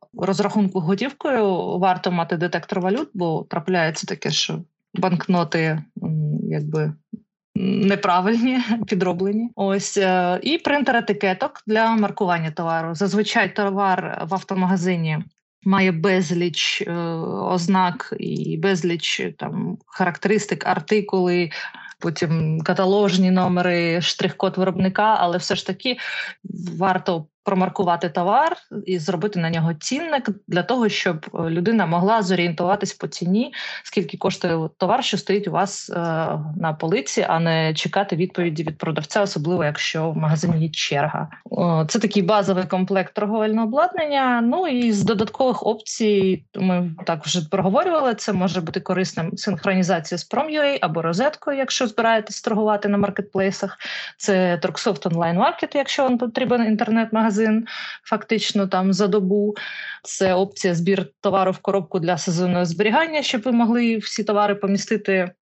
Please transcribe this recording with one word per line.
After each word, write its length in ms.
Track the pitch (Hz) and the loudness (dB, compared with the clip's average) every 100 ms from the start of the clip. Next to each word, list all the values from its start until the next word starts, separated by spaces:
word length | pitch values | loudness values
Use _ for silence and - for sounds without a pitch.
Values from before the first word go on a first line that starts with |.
| _ - | _ -6
розрахунку 640 | 180 196 202 214 190 185 | -2 0 2 2 2 2
готівкою, 1000 | 160 196 262 - 311 247 202 180 - 180 | 0 0 -2 -4 -2 2 2 0 -2 0
варто 320 | 190 185 185 | 2 2 0
мати 260 | 175 165 175 | -2 -2 -2
детектор 420 | 175 170 - 190 | -2 -2 -4 -2
валют, 300 | 180 226 302 | 0 -2 -4
бо 320 | 190 175 156 - | -4 -2 -2 -4
трапляється 580 | - 156 185 160 156 - | -6 -2 0 0 -2 -6
таке, 240 | - - | -6 -4
що 280 | 156 - 160 - _ _ | -2 -2 -4 -10 _ _
банкноти, 880 | 185 185 175 - 180 165 170 160 156 151 - | -2 0 0 0 0 0 0 0 -2 -6 -8
м, 360 | 170 156 151 151 | -4 -2 -2 -2
якби, 500 | - 156 151 156 151 151 _ - _ _ _ - | -2 -4 -4 -2 -4 -6 _ -20 _ _ _ -4
неправильні, 1040 | 190 - 190 196 196 180 185 233 247 254 240 | 0 2 2 2 2 2 4 2 2 0 0
<laughs> 140 | 233 - | -2 -2
підроблені. 640 | 196 185 175 190 214 233 - | 0 0 0 -2 -2 -4 -2
Ось, 420 | 196 196 196 202 | -2 0 -2 0
е, 420 | 190 185 180 180 | 2 2 2 0
і 140 | - 339 | 0 -2
принтер 380 | - 285 269 233 | 0 0 2 0
етикеток 680 | - 202 196 185 302 - - | 0 0 0 0 -2 -6 -2
для 280 | 214 226 226 | 2 4 4
маркування 560 | 202 - 185 170 160 | 0 0 0 0 -2
товару. 440 | 151 165 165 165 160 | -4 -2 -2 -2 -2
Зазвичай 600 | 196 202 208 233 233 226 | 0 0 0 2 0 0
товар 680 | 202 196 196 185 - - 165 | 0 2 2 2 -2 -6 -4
в 40 | |
автомагазині 880 | 190 - 190 185 190 175 175 160 156 - _ _ _ 196 | -4 -4 0 2 2 2 0 0 -2 -6 _ _ _ 2
має 260 | 196 185 | 4 4
безліч, 920 | 165 196 185 165 175 175 151 - - - | 2 2 2 2 0 0 0 -2 -2 -4
е, 60 | 170 170 165 - - - | -4 -4 -4 -4 -4 0
ознак 640 | 180 170 190 185 208 - - | 0 2 4 2 0 -8 -8
і 380 | - 151 151 160 | -6 -4 -4 0
безліч, 640 | 196 185 175 170 - - | 2 2 0 -2 -2 -2
е, 120 | - | -4
там, 460 | - 131 175 175 - _ | -6 -8 -6 -6 -6 _
характеристик, 840 | - 180 165 - 214 - 160 - | -2 -2 0 0 0 0 -4 -2
артикули, 840 | 185 151 214 202 190 180 180 165 - - - - - | -2 0 0 2 0 2 2 0 -4 -14 -14 -20 -10
потім 600 | 170 151 170 160 156 160 | -6 -2 0 0 0 0
каталожні 720 | 160 185 185 202 202 185 185 | 0 2 4 4 4 4 4
номери, 680 | 185 180 180 180 175 170 165 | 4 4 2 2 2 2 0
штрих-код 560 | 160 - 185 - 190 185 | -2 -2 -4 0 -2 0
виробника, 600 | 190 180 190 190 214 220 | 0 2 0 2 4 4
але 180 | 175 175 | 2 0
все 180 | - 190 | -2 -4
ж 120 | - | -4
таки 300 | 190 254 247 - - - - - 175 175 165 | -6 -4 -4 -6 -8 -10 -12 -14 -10 -8 -2
варто 480 | 190 180 151 165 156 _ | 0 0 0 -4 -4 _
промаркувати 640 | - 190 185 185 180 170 175 | -2 2 2 0 0 0 0
товар 480 | 180 180 226 320 349 - 226 196 | 0 2 4 2 0 -10 -10 -4
і 140 | 185 | -4
зробити 400 | 156 175 208 185 | -2 -2 -2 -2
на 100 | 165 | -2
нього 240 | 165 160 | 0 0
цінник 560 | 156 - 269 330 285 247 196 - | -2 -4 -4 -2 -2 -2 -6 -2
для 160 | - | 0
того, 260 | 170 254 220 | 0 2 2
щоб, 360 | - 190 160 - | 0 -2 -2 -6
е, 160 | - 165 | -6 -4
людина 360 | 165 180 226 170 | 0 2 2 2
могла 360 | 170 190 226 | 2 4 2
зорієнтуватись 720 | 185 185 175 160 180 202 196 | 2 0 0 0 0 0 -2
по 140 | - 160 | -6 -10
ціні, 460 | - 175 202 285 - - - | -6 0 0 0 -6 -12 -12
скільки 340 | - - 165 185 | -6 -4 -4 -2
коштує 520 | 196 185 180 165 156 - | -4 -2 -2 0 -2 -2
товар, 260 | 185 240 | 0 2
що 140 | 240 185 | 0 -2
стоїть 300 | - 202 196 | 0 0 0
у 40 | |
вас, 380 | 156 196 - - | 0 -2 -4 -8
е, 60 | 175 170 160 160 156 151 156 | -4 -2 -2 -2 -4 -6 -4
на 200 | 160 156 | -4 -2
полиці, 460 | 160 214 - - 180 | -2 -2 -2 -2 0
а 100 | 165 | 2
не 340 | 165 160 156 | 2 2 2
чекати 420 | 156 160 190 202 156 | 0 -2 0 0 0
відповіді 480 | 180 - 170 156 | -2 0 -2 -2
від 140 | 160 156 | -4 -4
продавця, 440 | - 156 156 220 | -4 -4 -2 0
особливо 420 | 202 175 151 180 | 0 0 -2 0
якщо 480 | 151 147 - 160 160 | 0 -2 -4 -2 -2
в 60 | 156 | 0
магазині 460 | 156 156 170 160 | 0 2 2 0
є 60 | 160 | 0
черга. 600 | 156 - 143 151 - 156 - - | -2 -2 0 0 -2 -8 -10 -10
О, 400 | - 175 160 156 | -2 0 2 0
це 140 | 226 | 0
такий 240 | 214 208 | 0 2
базовий 400 | 180 214 185 185 | 2 2 2 0
комплект 500 | 185 185 185 196 175 | 0 0 0 0 -2
торговельного 540 | - 208 220 214 220 226 | -2 -2 0 0 0 0
обладнання. 760 | 262 359 359 302 285 254 240 | 2 0 0 -2 2 2 2
Ну 260 | 233 311 359 | 2 2 0
і 240 | 247 240 | 0 2
з 120 | 202 | 2
додаткових 640 | 190 208 214 - 254 - - | 2 2 0 0 0 0 -2
опцій 800 | 226 - - 220 202 190 180 - - | -2 -4 -2 2 4 2 0 -4 -2
ми 360 | 185 180 175 160 - | 0 2 0 -4 -4
так 200 | 160 156 | -4 -2
вже 240 | 180 156 | -4 -2
проговорювали. 680 | 196 185 240 359 320 262 226 | 0 2 2 2 2 2 0
Це 180 | - | -2
може 280 | 185 185 170 | 0 0 0
бути 180 | 165 185 | -4 -4
корисним 580 | 190 180 180 - 165 - | -2 -2 -2 -4 -6 -6
синхронізація 800 | - 160 202 190 175 175 156 175 | -4 -2 0 2 2 0 -2 -8
з 140 | - | -4
Prom.ua 460 | 262 311 302 285 277 | -2 -2 0 0 2
або 200 | 175 160 | -2 -2
розеткою, 560 | 165 175 277 302 - 277 | -2 0 0 -2 -4 -2
якщо 300 | 262 - 247 | -2 0 -2
збираєтесь 480 | - 226 226 214 - | 0 2 2 0 -6
торгувати 480 | - 214 214 208 208 | -2 2 2 2 2
на 80 | 202 | 2
маркетплейсах. 800 | 202 196 202 196 196 190 190 - - - - - | 0 -2 -4 0 0 0 -6 -8 -10 -10 -12 -6
Це 400 | - 190 185 175 | 0 4 4 2
Торксофт 480 | 180 - - 165 190 | -2 -2 -2 0 0
онлайн-маркет, 720 | 170 170 175 269 349 302 285 | 0 2 4 2 2 -2 -2
якщо 280 | 269 - | -2 0
вам 140 | 262 240 | 2 2
потрібен 480 | 247 226 247 240 226 | 0 -2 0 2 2
інтернет-магазин, 1040 | 214 233 226 220 220 214 202 220 220 226 - - - | 2 2 2 2 2 2 2 2 2 0 -10 -12 -12
фактично 640 | - 214 - 220 - 208 190 | -4 -4 0 -2 0 0 2
там 260 | 190 190 | 2 2
за 140 | 185 208 | 4 4
добу. 480 | 208 185 208 208 208 - - - - | 2 2 2 0 -2 -8 -12 -12 -12
Це 300 | - - 190 | -10 -2 2
опція 420 | 180 196 - 185 170 | 2 0 0 0 2
збір 300 | 170 196 175 _ | 2 2 0 _
товару 300 | 202 196 185 | 0 2 2
в 60 | 185 | 0
коробку 420 | - 196 160 185 | 0 -2 0 -2
для 180 | 165 170 | 0 0
сезонного 480 | - 170 180 180 175 | 0 0 2 2 0
зберігання, 560 | 165 208 254 320 302 | 0 2 2 2 0
щоб 200 | - 254 | -2 -2
ви 100 | 254 | 0
могли 460 | 233 233 240 233 220 | 2 4 4 2 0
всі 260 | - - | -4 -4
товари 320 | 208 208 208 202 | 0 2 2 2
помістити 760 | 196 196 - 214 208 190 180 - | 0 0 0 -2 2 0 0 -6